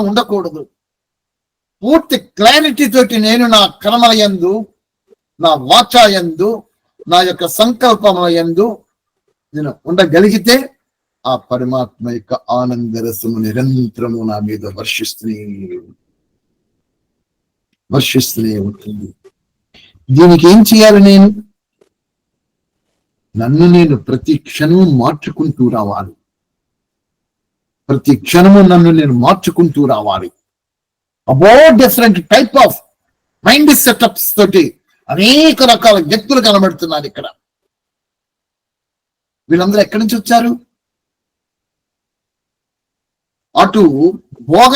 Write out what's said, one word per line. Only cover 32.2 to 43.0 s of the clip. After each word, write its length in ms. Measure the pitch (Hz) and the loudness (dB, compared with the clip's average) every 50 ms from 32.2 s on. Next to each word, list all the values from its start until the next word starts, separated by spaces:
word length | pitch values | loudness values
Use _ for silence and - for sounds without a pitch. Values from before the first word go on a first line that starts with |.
| 160 - | -2 0
type 240 | 208 254 277 214 - 269 240 | 0 0 0 0 2 2 2
of 60 | - - - - _ _ _ _ _ _ _ _ _ _ _ - | 2 0 -6 -14 _ _ _ _ _ _ _ _ _ _ _ -2
mind 220 | 196 247 294 302 294 285 - - | 0 2 2 2 2 2 0 0
setups 420 | 262 226 - 240 208 - - - - - | -2 0 0 -2 -4 -4 -6 -8 -6 -2
తోటి 260 | 208 208 196 202 190 156 120 - _ _ _ _ _ _ - | 0 0 2 2 0 0 -2 -6 _ _ _ _ _ _ -8
అనేక 500 | 135 165 196 233 262 294 320 320 247 208 262 | -4 -2 0 2 2 4 2 2 2 2 2
రకాల 340 | 247 233 - - 226 208 190 160 147 | 2 2 2 2 2 2 2 0 -2
వ్యక్తులు 300 | 196 220 - - 277 254 | -4 -4 -2 -2 -2 0
కనబడుతున్నారు 640 | 208 226 202 196 190 185 160 - 175 165 156 151 143 139 | 0 2 2 2 0 0 -2 -6 -8 -8 -8 -8 -8 -10
ఇక్కడ. 140 | - - - - - _ _ _ _ _ _ _ _ _ _ _ _ _ _ _ _ _ _ _ _ _ _ _ _ _ _ _ _ _ _ _ _ _ _ _ _ _ _ _ _ _ _ - | -14 -16 -16 -18 -20 _ _ _ _ _ _ _ _ _ _ _ _ _ _ _ _ _ _ _ _ _ _ _ _ _ _ _ _ _ _ _ _ _ _ _ _ _ _ _ _ _ _ -4
వీళ్ళందరూ 320 | 156 175 185 196 202 208 | -2 -2 0 0 0 0
ఎక్కడి 200 | 196 - - 214 226 | -2 -2 -2 -4 -4
నుంచి 140 | 214 240 220 | -4 -4 -6
వచ్చారు? 320 | - - 240 233 240 240 240 - - _ _ _ _ _ _ _ _ _ _ _ _ _ _ _ _ _ _ _ _ _ _ _ _ _ _ _ _ _ _ _ _ _ _ _ _ _ _ _ _ _ _ _ _ _ _ _ | -2 0 0 0 0 -2 -4 -6 -10 _ _ _ _ _ _ _ _ _ _ _ _ _ _ _ _ _ _ _ _ _ _ _ _ _ _ _ _ _ _ _ _ _ _ _ _ _ _ _ _ _ _ _ _ _ _ _